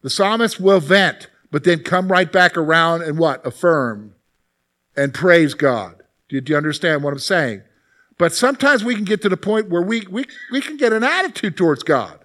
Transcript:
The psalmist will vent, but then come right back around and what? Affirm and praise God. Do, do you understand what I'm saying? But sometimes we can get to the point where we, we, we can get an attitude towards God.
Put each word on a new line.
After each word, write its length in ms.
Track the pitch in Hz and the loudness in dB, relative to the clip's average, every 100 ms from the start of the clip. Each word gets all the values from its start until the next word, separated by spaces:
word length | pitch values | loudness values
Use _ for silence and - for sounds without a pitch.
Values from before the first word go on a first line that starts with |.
The 80 | 131 | -8
psalmist 500 | - 196 226 226 - | -2 0 2 -2 2
will 200 | 190 190 | 4 4
vent, 480 | 143 196 180 - - _ _ | 4 4 4 -2 -18 _ _
but 140 | 147 | -2
then 160 | 175 165 | 0 0
come 320 | 170 185 185 | 0 -2 2
right 180 | 185 175 | 0 2
back 260 | 190 180 175 | 2 2 2
around 460 | 156 160 165 170 | 0 2 2 0
and 160 | 165 151 | -4 0
what? 260 | 160 131 135 | 0 0 -8
Affirm 680 | - 175 156 127 107 107 _ _ _ _ _ _ _ _ | -2 2 2 0 -6 -14 _ _ _ _ _ _ _ _
and 200 | - 139 | -4 -4
praise 400 | - 180 170 151 | 0 4 4 4
God. 480 | - 143 120 92 90 _ _ _ | 0 -2 -2 -6 -16 _ _ _
Do, 120 | 135 | -8
do 120 | 131 | -2
you 40 | 147 | -2
understand 460 | 156 147 180 151 | -2 -2 -2 0
what 120 | 143 | -2
I'm 40 | 139 | -6
saying? 440 | - 185 139 101 _ _ _ _ _ _ | -2 0 0 -6 _ _ _ _ _ _
But 160 | 170 | -2
sometimes 500 | - 247 269 269 277 | 2 0 2 2 2
we 100 | 226 | 0
can 100 | 226 | -4
get 180 | 196 208 | -2 -2
to 60 | 208 | 0
the 80 | 185 | -2
point 340 | 196 214 208 | -2 -2 0
where 120 | 175 | -2
we, 200 | 180 226 190 | -2 -4 -6
we, 160 | 196 269 - - | -10 -10 -14 -8
we 80 | 254 | -6
can 160 | 277 302 | -6 -2
get 160 | 247 | 0
an 100 | 220 | 2
attitude 540 | 247 349 370 - 208 165 | 0 -2 -4 -4 -8 -2
towards 260 | 170 143 | 0 0
God. 360 | - 139 95 78 | 0 0 -2 -14